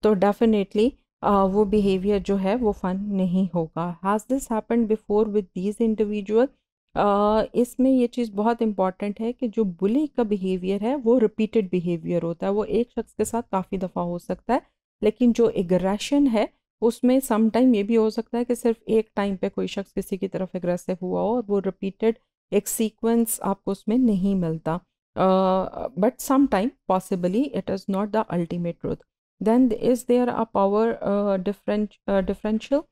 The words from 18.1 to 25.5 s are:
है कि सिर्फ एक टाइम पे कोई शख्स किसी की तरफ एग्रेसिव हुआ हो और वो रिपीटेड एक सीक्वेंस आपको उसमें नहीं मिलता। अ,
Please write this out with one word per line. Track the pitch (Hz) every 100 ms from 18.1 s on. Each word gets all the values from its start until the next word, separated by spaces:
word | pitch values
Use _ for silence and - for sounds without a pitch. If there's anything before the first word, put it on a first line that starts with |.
| 214 220 233
है | 240
कि | 240
सिर्फ | 240 226
एक | - 220 220 -
टाइम | 202 190
पे | 196
कोई | - 185
शख्स | - 196
किसी | - - 190
की | 190
तरफ | 175 185 185
एग्रेसिव | 175 175 - 185
हुआ | 180 180
हो | 185 247
और | 202
वो | 202
रिपीटेड | 190 - 196 - 220 226 _ _ _
एक | 202 -
सीक्वेंस | - 220 _ 226 233 226 -
आपको | 190 196 -
उसमें | 196 - 233
नहीं | 247 202 196 196
मिलता। | 170 160 160 170 _ _ _ -
अ, | 190 185 190